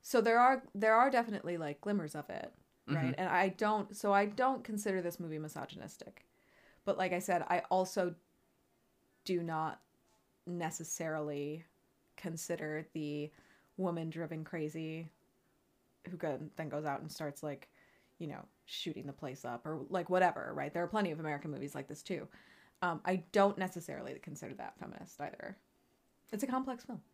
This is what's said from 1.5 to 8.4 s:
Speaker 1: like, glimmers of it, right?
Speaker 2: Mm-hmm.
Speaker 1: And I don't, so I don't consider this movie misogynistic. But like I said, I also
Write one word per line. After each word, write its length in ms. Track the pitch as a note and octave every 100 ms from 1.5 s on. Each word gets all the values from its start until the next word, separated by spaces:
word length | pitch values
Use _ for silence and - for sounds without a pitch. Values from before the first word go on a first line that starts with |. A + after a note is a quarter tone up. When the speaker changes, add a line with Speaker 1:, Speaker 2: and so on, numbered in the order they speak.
| F3
Speaker 1:
like, 240 | D#3 D3
glimmers 340 | G3+ G#3 D#3
of 140 | D3+ D3
it, 220 | - - - _ _ -
right? 100 | D3+ C3
Speaker 2:
Mm-hmm. 80 | C3
Speaker 1:
And 80 | F#3
I 200 | F3+ F#3+
don't, 480 | F#3 G#3+ G#3+ G3+ G3+
so 160 | G#3
I 140 | G3 G#3
don't 360 | G3+ B3+ C4+
consider 360 | A#3+ G#3 G#3 F#3+
this 160 | F3 E3+
movie 180 | E3+ D#3
misogynistic. 840 | D#3 - - - - - - - _ _ _ _ - _
But 140 | - F#3+
like 140 | F#3
I 60 | F3+
said, 220 | F#3 F3+
I 200 | - F3+ -
also 440 | F#3 F#3 - F3+ E3 _ _